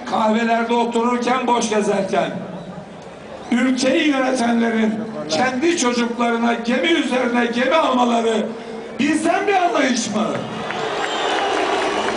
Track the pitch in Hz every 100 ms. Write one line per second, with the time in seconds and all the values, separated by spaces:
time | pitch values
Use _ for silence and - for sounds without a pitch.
0 | - 190 220 220 226 233 233 240 233 233
1 | 240 247 240 254 247 233 214 214 196 196
2 | - 180 160 - - - - - - -
3 | - - - - - 240 262 254 262 330
4 | 302 269 254 233 233 233 226 220 214 -
5 | - 151 151 160 254 254 339 349 247 233
6 | 233 240 233 233 233 233 233 262 330 320
7 | 240 254 233 240 233 233 262 320 285 247
8 | 240 233 226 214 214 - - - - -
9 | 302 320 339 392 403 381 349 294 262 220
10 | - 214 226 277 - - - - - -
11 | - - - - 392 392 370 392 - -
12 | -